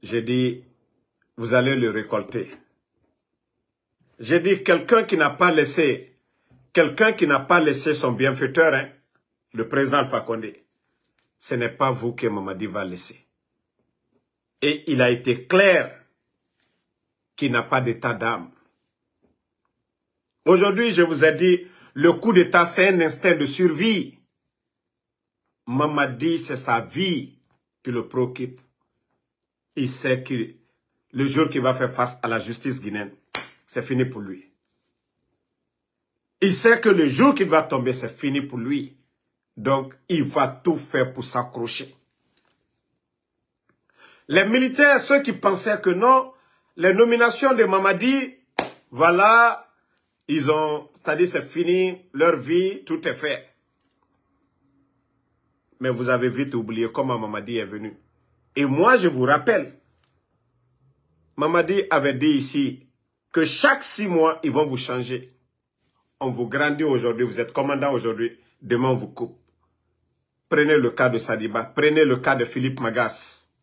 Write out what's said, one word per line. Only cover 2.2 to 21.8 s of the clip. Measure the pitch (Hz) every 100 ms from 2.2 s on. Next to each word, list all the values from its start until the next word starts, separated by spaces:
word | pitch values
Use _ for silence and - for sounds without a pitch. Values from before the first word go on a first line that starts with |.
| 101 117 95 - _ _ _ _ _ _ _ _ _ _ _ _ _ _ _ _
J'ai | 113 170
dit, | 170 185
quelqu'un | - 170 131 233
qui | 208 185
n'a | 147
pas | 143 180
laissé, | 156 139 - 151 120 - _ _ _ _ _ _
quelqu'un | - 160 - 220
qui | 220 156
n'a | 139
pas | 135 175
laissé | 151 135 160
son | 143 135
bienfaiteur, | 113 135 131 135 139 160
hein, | 139 - - _ _ _ _ _
le | 110 113
président | 135 139 143
Alpha | 127 117
Condé, | 113 113 110 - _ _ _ _ _ _ _ _
ce | - 127
n'est | 120
pas | - 135
vous | 123 117
que | 120 117
Mamadi | 104 98 92 104
va | 98
laisser. | 95 87 - - _ _ _ _ _ _ _ _ _ _ _ _ _ _
Et | 147 151 -
il | 135
a | 123
été | 120 127 120 -
clair | 180 196 170 117 - _ _ _ _ _ _ _ _ _ _ _ _ _
qu'il | - 143
n'a | 120
pas | 113 135
d'état | 127 113 123
d'âme. | 110 113 110 85 _ _ _ _ _ _ _ _ _ _ _ _ _ _ _ _ _ _ _
Aujourd'hui, | - 185 202 190 233
je | 180
vous | 170 156
ai | 156
dit, | 147 185 180 - _